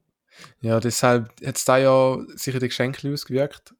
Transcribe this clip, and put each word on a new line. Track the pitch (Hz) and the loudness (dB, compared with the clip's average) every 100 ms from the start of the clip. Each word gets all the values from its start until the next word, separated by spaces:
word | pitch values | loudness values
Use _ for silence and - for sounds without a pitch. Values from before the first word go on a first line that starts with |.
| _ _ _ - - _ | _ _ _ -20 -20 _
Ja, | 117 113 | -2 0
deshalb | 120 - 127 123 113 - - | 0 0 2 2 -2 -10 -8
hat's | - | -4
da | - 127 | 2 4
ja | 135 131 131 131 - - | 4 4 4 0 -6 -10
sicher | - 127 | -8 -4
die | 123 | -4
Geschenke | - 123 - 139 | -2 -4 -4 -6
ausgewirkt, | 143 - 131 143 - - | -8 -4 -2 -2 -6 -20